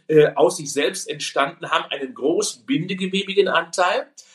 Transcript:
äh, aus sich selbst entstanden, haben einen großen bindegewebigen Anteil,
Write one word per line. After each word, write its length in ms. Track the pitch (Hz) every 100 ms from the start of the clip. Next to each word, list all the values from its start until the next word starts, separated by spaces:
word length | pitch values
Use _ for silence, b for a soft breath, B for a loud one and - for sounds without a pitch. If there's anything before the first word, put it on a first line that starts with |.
| -
äh, 260 | 156 147
aus 240 | - 165 -
sich 140 | 151
selbst 360 | - 156 190 -
entstanden, 600 | 156 - 147 139 - 160
haben 220 | 160 170
einen 240 | 139 131 113
großen 500 | 131 180 214 - -
bindegewebigen 840 | 143 185 190 185 190 196 196 190
Anteil, 600 | 165 170 - 180 226 277 _ b